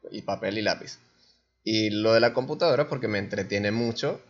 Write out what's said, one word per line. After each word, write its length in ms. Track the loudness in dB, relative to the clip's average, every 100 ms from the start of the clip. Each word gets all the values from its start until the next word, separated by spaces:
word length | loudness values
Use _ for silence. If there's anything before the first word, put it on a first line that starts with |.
| -14
y 120 | -12
papel 360 | -6 -4 -4 -2
y 40 |
lápiz. 360 | 0 -2 -6 -18 _ _ _ _ _ _
Y 260 | -2 0 2
lo 240 | 2 4
de 60 | 6
la 140 | 6
computadora 540 | 2 -4 0 2 2 2
porque 200 | -2 -2
me 100 | -2
entretiene 520 | -4 -4 -2 0 0
mucho 480 | 0 -2 -2 -4 -4 -10